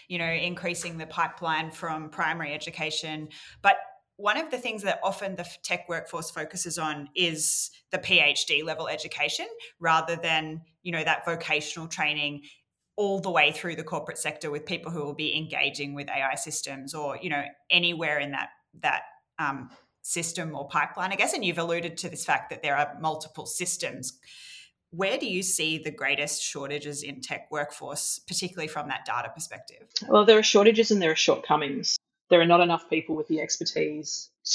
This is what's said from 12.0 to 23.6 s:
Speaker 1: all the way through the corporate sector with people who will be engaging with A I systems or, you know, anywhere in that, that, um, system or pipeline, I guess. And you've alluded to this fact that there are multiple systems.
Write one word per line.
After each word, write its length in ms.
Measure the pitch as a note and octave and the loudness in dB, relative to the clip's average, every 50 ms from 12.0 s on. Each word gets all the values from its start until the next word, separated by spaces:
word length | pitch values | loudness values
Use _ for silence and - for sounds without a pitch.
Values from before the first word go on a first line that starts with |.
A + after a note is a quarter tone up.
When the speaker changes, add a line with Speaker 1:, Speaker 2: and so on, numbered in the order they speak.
| D#3 D3+ D3+ D3+ D3 D3 D3 C#3+ C#3+ - - _ _ _ _ _ _ _ _ - | -2 0 0 -2 -2 -4 -4 -6 -10 -16 -20 _ _ _ _ _ _ _ _ -2
Speaker 1:
all 220 | G#3 G3 G3 F#3+ | 0 0 0 0
the 100 | E3 F#3+ | -2 2
way 220 | F3 E3 D3+ D3 | 4 6 6 6
through 240 | D3+ - - F3 E3 | 4 0 -4 -4 -4
the 80 | D#3 D#3 | -4 -4
corporate 340 | - F3+ D#3 D#3+ - D#3+ - | -4 -4 -4 -4 -4 -6 -4
sector 320 | - D3+ D3+ - - D#3 | -4 -4 -4 -4 -4 -4
with 160 | D3 D3+ D#3 | -4 -4 -4
people 240 | - F3 E3 - D#3 | -4 -6 -6 -6 -6
who 140 | E3 E3 D3 | -6 -4 -4
will 100 | C#3+ C#3+ | -4 -4
be 220 | C#3+ D#3 D3+ - | -4 -2 -2 -2
engaging 580 | D#3 D#3+ D#3+ D3 C#3 C#3+ C#3+ C#3+ D3 C#3+ C#3+ C#3+ | -2 -2 -4 0 0 0 0 0 -2 -6 -6 -6
with 140 | C#3+ C#3+ C#3+ | -8 -8 -6
A 160 | - C3+ C3+ C3+ | -4 -2 0 0
I 40 | C3+ | 0
systems 600 | C#3+ - D#3+ D3 - - C#3 C#3 C3+ C3+ C#3 D#3+ | -2 -4 -6 -6 -6 -6 -8 -10 -10 -12 -10 -8
or, 220 | D#3 D3+ C#3+ B2+ A#2 | -6 -6 -6 -6 -6
you 80 | C#3 D3 | -6 -4
know, 140 | D3 C#3+ C#3 - - _ _ - | -4 -4 -4 -6 -10 _ _ 2
anywhere 500 | E3+ F3 F3 F3 F3 D#3+ E3 D3+ D3 D3 | 4 4 4 2 0 0 -2 0 0 0
in 120 | C#3 C#3+ | -2 -2
that, 200 | C#3 C3+ - - - _ _ _ _ - | -4 -6 -6 -8 -10 _ _ _ _ -4
that, 200 | - D3 C3 - - - - _ _ _ _ - | 0 0 0 0 -2 -8 -16 _ _ _ _ -4
um, 320 | D#3+ C#3+ C#3 C3+ B2+ A#2+ - - _ _ _ _ | -4 -2 -2 -4 -8 -14 -18 -20 _ _ _ _
system 540 | - - - E3+ E3 E3 - - E3 D#3+ D3 | -8 -6 -4 -4 -4 -4 -4 -6 -6 -6 -6
or 100 | C#3 C#3+ - | -8 -8 -2
pipeline, 420 | - D#3 C#3+ C#3+ - G#3 F3+ F#3+ | 0 0 0 0 -2 -4 -4 -4
I 60 | G3 F#3+ | 0 0
guess. 160 | G#3 D4 - | 0 0 0
And 100 | E4+ A3 | 0 0
you've 140 | F3 E3+ F3 | 0 0 0
alluded 400 | E3+ E3 E3 E3+ E3+ F3 E3+ - | 0 0 0 -2 -2 -4 -6 -8
to 120 | - F3 | -8 -8
this 140 | E3+ - - | -8 -6 0
fact 280 | - D3 C3 - - | 0 2 0 0 -4
that 120 | D#3 - - | -8 -6 -2
there 140 | D3+ C#3 C#3 | 0 2 2
are 200 | D3 D3 - - | 0 0 -2 -4
multiple 440 | - D#3 D#3 D3+ - - - - C#3 | -4 -4 -2 -4 -6 -12 -12 -12 -10
systems. 720 | - - - | -6 -6 -4